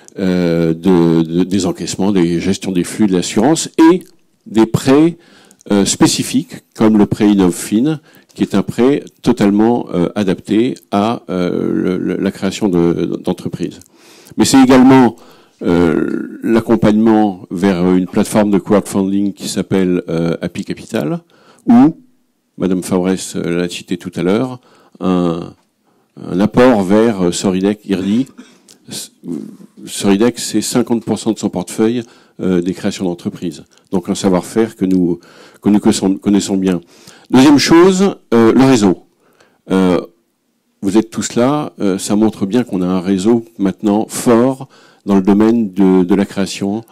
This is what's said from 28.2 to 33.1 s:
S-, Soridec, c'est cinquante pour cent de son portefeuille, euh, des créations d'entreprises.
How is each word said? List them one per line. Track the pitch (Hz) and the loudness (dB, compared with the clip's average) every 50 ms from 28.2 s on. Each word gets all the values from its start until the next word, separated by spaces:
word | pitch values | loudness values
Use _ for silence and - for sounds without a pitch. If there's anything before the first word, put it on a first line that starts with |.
| 135 - - - - _ _ _ _ _ - _ _ - | -2 -4 -8 -20 -20 _ _ _ _ _ -20 _ _ -18
S-, | - - - - _ _ - - 85 - - - - - - - _ - - | -16 -16 -16 -18 _ _ -14 -12 -10 -10 -12 -14 -20 -20 -20 -20 _ -20 -20
Soridec, | - - - - - 98 98 113 123 120 - | -16 -10 -4 0 0 2 2 2 0 0 -2
c'est | - - - 107 | -8 -4 -4 -4
cinquante | 104 - - 127 113 - 120 113 - | -4 -2 -2 -2 -2 0 -2 -4 -2
pour | - 110 101 | -4 -6 -4
cent | - 113 104 | -4 -4 -4
de | - | -4
son | - 101 | -4 -6
portefeuille, | - 90 90 - - - 110 110 117 120 113 - _ _ _ _ _ - | -6 -6 -10 -8 -4 -2 0 0 0 -2 -8 -12 _ _ _ _ _ -6
euh, | - 92 92 90 | -4 -2 0 0
des | 87 92 87 | 0 -2 -6
créations | - - 101 92 - 95 | -6 -6 -8 -6 -4 -6
d'entreprises. | 90 | -6